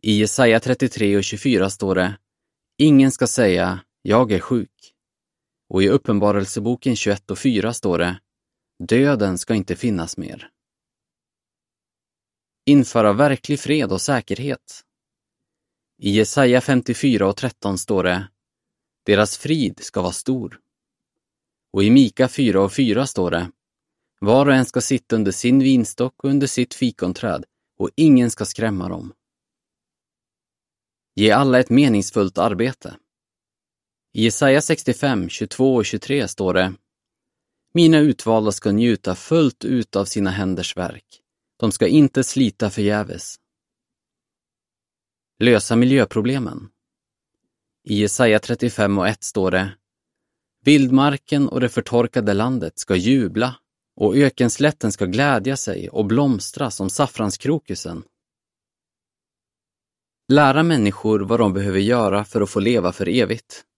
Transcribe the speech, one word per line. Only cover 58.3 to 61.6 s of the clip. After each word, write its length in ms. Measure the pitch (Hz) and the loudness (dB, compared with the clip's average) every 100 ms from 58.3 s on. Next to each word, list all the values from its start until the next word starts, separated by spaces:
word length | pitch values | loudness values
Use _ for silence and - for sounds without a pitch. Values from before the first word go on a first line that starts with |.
| _ _ _ _ _ _ _ _ _ _ _ _ _ _ _ _ _ _ _ _ | _ _ _ _ _ _ _ _ _ _ _ _ _ _ _ _ _ _ _ _
Lära 360 | 139 143 135 | 4 4 4
människor 560 | 165 151 104 - 107 107 | 2 2 0 -2 -2 -2
vad 200 | 98 113 | 0 0
de 140 | 110 | 0
behöver 260 | 95 | 0